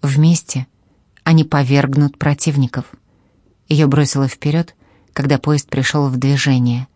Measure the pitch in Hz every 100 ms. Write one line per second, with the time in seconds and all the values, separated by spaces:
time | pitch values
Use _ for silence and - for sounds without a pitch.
0 | 147 135 156 170 - 127 127 _ _ _
1 | _ _ - 160 156 147 131 139 135 139
2 | 143 143 143 143 - 143 127 - 120 -
3 | _ _ _ _ _ _ _ 147 151 143
4 | 143 143 135 - 147 156 170 _ _ _
5 | _ - 139 139 - 147 - - 131 151
6 | 143 127 135 139 143 131 123 120 127